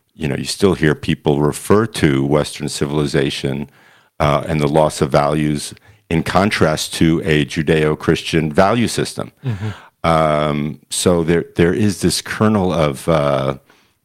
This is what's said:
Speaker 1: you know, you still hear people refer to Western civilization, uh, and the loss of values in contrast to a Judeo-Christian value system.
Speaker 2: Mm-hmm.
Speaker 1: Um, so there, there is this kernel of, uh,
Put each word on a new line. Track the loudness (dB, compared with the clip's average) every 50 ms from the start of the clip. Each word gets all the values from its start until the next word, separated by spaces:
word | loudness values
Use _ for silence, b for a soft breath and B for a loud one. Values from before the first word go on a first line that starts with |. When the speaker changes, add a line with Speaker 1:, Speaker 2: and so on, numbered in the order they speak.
| _ _ _
Speaker 1:
you | -8 -6
know, | -6 -4
you | -6 -6
still | -8 -4 2 2 2 2
hear | 4 2 2 2
people | 0 -2 -4 -2 0 0 0 2 2
refer | 2 0 -2 -2 0 2 2 2 2
to | 0 -2 0 0 2 2 2 0
Western | 2 2 0 0 -2 -6 -8 -8 -6
civilization, | -6 -4 -4 -2 -2 -2 -2 0 0 0 -2 -2 -4 -4 -6 -6 -4 -6 -8 -10 b b b b b b b b b -2
uh, | 0 0 0 0 0
and | -2 -2 0
the | 0
loss | 2 2 2 2 2 0 -2
of | -2 0
values | 2 2 2 2 0 0 0 -2 -2 -4 -6 -10 -16 b b b b b b b
in | -2 -2 -2
contrast | 0 0 2 2 2 2 2 0 0 0 -2 -6 -6 -2
to | 2 2 2 2 2 0
a | 0 0 0 0
Judeo-Christian | -2 -4 -4 0 0 2 2 2 0 -2 -2 0 0 0 0 0 -2 -2 0 0 0 2
value | 2 2 2 2 0 0
system. | -2 -2 -4 -6 -6 -6 -10 -10 -12 _ _ B
Speaker 2:
Mm-hmm. | -8 -6 -6 -6 -8 -10 B B B B _ 0
Speaker 1:
Um, | 2 2 4 2 2 2 0 0 0 -2 -2 -4 -6 -8 -10 _ -10
so | -6 0 2 2 2 2 2
there, | 2 2 0 0 -2 0
there | 2 2 2 2
is | 2 0 0 0 0
this | -2 -2 -2 -2
kernel | -6 -6 -2 0 2 2 2 2 0 0
of, | 0 0 0 0 -2 -2 -2
uh, | 0 0 2 2 0 0 0 -2 -2 -4 -6 _ b b b b b b b